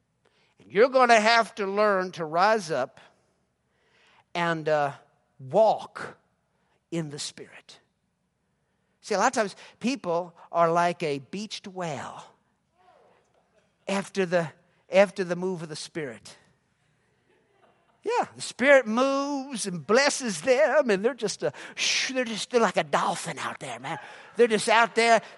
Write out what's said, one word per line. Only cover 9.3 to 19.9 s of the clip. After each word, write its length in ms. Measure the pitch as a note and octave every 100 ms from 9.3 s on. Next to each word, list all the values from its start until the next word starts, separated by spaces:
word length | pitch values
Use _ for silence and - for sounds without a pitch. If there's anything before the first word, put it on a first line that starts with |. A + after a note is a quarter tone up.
times 220 | B3+ G3+ - - _
people 560 | A3+ C4 F3+ E3 F3+ - -
are 180 | E3+ E3+
like 320 | E3+ F3 F3
a 180 | D#3+ C#3+
beached 460 | C3 F#3+ G#3+ - G#3
whale 600 | F#3 E3+ C3 A#2 - - _ _ _ _ _ _ _ _ _ _ _ _ _ _ _ -
after 380 | G3 F#3+ G3 F3+
the, 260 | F3 D#3+ - _ _ _
after 320 | F#3 G3 -
the 140 | F3+ F3
move 260 | F#3 F3+
of 60 | E3
the 80 | D#3
Spirit. 580 | - E3+ C#3+ A2 - - _ _ _ _ _ _ _ _ _ _ _ _ _ _ _ _
Yeah, 220 | G4 A#4+ F4 A#2+
the 60 |
Spirit 440 | - - B3+ C#4 A3
moves 800 | A3 C4+ C#4 C#4+ C#4+ C4+ A#3+ G3+
and 200 | F3
blesses 560 | C3+